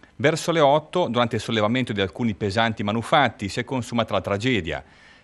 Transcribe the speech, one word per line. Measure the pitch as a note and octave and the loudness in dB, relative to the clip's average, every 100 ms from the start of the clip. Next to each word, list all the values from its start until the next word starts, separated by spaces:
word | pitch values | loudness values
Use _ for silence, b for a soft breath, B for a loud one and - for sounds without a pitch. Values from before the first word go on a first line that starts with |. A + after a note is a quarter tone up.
| B - | B -2
Verso | C#3 D#3+ - | 0 0 0
le | E3 | 2
otto, | D#3+ D3+ - F3+ D3 | 4 4 0 -2 0
durante | A#2+ A#2+ A2 | 0 0 -2
il | |
sollevamento | - A2 G#2 B2+ A#2+ | -2 0 2 0 -2
di | G2+ | -2
alcuni | G2 - A#2+ | -2 -2 -4
pesanti | - G#2 A2 A2+ A2 | -2 -2 0 0 0
manufatti, | G#2 A2+ - D#3 B2 - G2 | -4 -2 2 4 4 0 -6
si | B2 | -6
è | A#2+ | -6
consumata | C3 - A#2+ A2 | -6 -4 -2 0
la | G2 | -2
tragedia. | G2 G#2 B2+ A2 D#2+ C#2 - B B B | 0 -2 0 0 -2 -8 -10 B B B